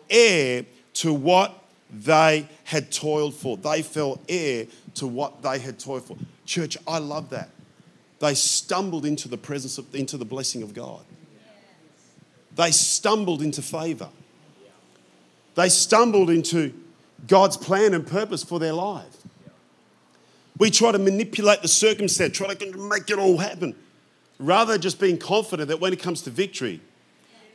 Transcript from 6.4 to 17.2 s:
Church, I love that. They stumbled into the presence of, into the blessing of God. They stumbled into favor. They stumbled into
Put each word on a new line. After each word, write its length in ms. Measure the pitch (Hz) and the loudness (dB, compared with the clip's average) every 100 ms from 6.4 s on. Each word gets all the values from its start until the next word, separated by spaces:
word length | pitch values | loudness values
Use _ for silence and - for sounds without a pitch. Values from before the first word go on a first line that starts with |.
| - | -8
Church, 320 | 175 156 - - | -6 -4 -8 -6
I 120 | 160 | -6
love 300 | 147 151 - | -6 -8 -10
that. 200 | 123 - - - _ _ _ _ _ | -12 -12 -18 -20 _ _ _ _ _
They 160 | 147 | 0
stumbled 680 | 139 - - - 185 196 165 | 0 0 -2 -2 -4 -4 -4
into 220 | 147 147 - | -4 -4 -6
the 100 | 120 | -12
presence 420 | - 143 131 - | -8 -10 -8 -12
of, 140 | 123 135 | -10 -8
into 200 | 131 143 | -8 -8
the 80 | |
blessing 380 | 110 131 127 123 | -8 -8 -6 -8
of 120 | 107 | -10
God. 260 | 101 - 98 - - - _ - - _ _ _ _ _ _ _ _ _ | -12 -14 -16 -20 -20 -20 _ -20 -20 _ _ _ _ _ _ _ _ _
They 160 | - 170 | 0 2
stumbled 720 | - - - 208 220 185 151 | 2 0 0 2 2 2 -2
into 200 | 151 147 | -4 -4
favor. 480 | - 165 165 131 - - _ _ _ _ - _ _ _ _ _ _ _ _ - | -8 -6 -6 -8 -12 -18 _ _ _ _ -20 _ _ _ _ _ _ _ _ 0
They 120 | 180 | 4
stumbled 640 | - - 220 240 208 170 | 4 6 6 6 4 4
into 420 | 165 - 170 143 - - _ _ - | 2 2 0 -2 -6 -18 _ _ -20